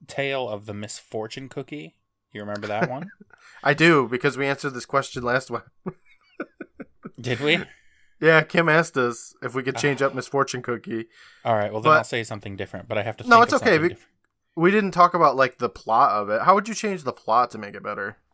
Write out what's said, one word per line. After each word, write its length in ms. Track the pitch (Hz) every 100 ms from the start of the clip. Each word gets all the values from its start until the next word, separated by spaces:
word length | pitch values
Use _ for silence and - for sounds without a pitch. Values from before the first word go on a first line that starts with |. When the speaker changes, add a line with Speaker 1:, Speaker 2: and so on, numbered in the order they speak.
| -
Speaker 1:
Tale 400 | - 139 135 117
of 160 | 104 104
the 80 |
Misfortune 760 | 104 104 - - 110 113 135 135
Cookie. 480 | 143 131 151 160 _ _ _ _
You 120 | 104
remember 240 | 104 104 104
that 240 | 104 127
one? 180 | 131 196 - _ _
Speaker 2:
<laughs> 280 | - -
I 80 | 143
do, 340 | 151 165 151 117
because 300 | 123 147 127
we 100 | 139
answered 280 | 135 143
this 100 | 123
question 380 | - 139 135 131
last 280 | 120 127 -
one. 120 | 117 - _ 185
<laughs> 1300 | - _ _ _ - - - - - - _ - -
Speaker 1:
Did 200 | 123 120
we? 180 | 147 180 - _ _ _ _ -
Speaker 2:
Yeah, 220 | 156 160
Kim 260 | 156 175 165
asked 280 | 160 160 135
us 380 | 120 117 - -
if 120 | 113
we 80 | 127
could 140 | 127 127
change 260 | 143 131
up 120 | 139
Speaker 1:
<sighs> 0 |
Speaker 2:
Misfortune 480 | 131 - 139 135 127
Cookie. 440 | 120 117 - 113 113 _ - _
Speaker 1:
All 100 | 120
right, 180 | 107 104
well, 80 | 107
then 100 | 135
Speaker 2:
But 80 | 156
Speaker 1:
I'll 60 |
say 200 | 110 123
something 320 | 110 104 101 98
different, 320 | 95 95 -
but 100 | 107
I 40 |
have 140 | 110 -
to 100 | 247
Speaker 2:
No, 80 | 233
Speaker 1:
think 80 |
Speaker 2:
it's 80 | 233
Speaker 1:
of 80 | 269
Speaker 2:
okay. 80 | 254
Speaker 1:
something 120 | 160
Speaker 2:
We, 60 | 175
Speaker 1:
different. 200 | - _ _ _ _ _ 165
Speaker 2:
we 140 | 175
didn't 200 | 208 196
talk 220 | 170 175
about, 220 | 175 151 131
like, 220 | 131 -
the 100 | 120
plot 420 | - - 110 135
of 160 | 104 104
it. 120 | 107
How 120 | 139
would 140 | 196 208
you 60 |
change 300 | 208 208 180
the 80 | 131
plot 380 | - - 117 120
to 60 | 107
make 160 | 101
it 80 | 104
better? 340 | 101 101 101 - _